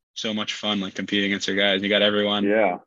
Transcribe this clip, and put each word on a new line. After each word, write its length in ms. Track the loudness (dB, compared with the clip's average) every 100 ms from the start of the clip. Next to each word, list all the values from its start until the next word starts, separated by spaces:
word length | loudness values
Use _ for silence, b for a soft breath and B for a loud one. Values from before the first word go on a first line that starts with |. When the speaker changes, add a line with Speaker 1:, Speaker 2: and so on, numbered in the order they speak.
| _ -10
Speaker 1:
so 180 | -6
much 200 | -4 -6
fun, 280 | -6 -4 -4
like, 120 | -4 -8
competing 360 | -2 0 0
against 160 | -2 -2
your 80 | 0
guys. 260 | 2 2
You 60 | 2
got 120 | 2
everyone 420 | 4 2 0 0
Speaker 2:
Yeah. 360 | 2 2 2 0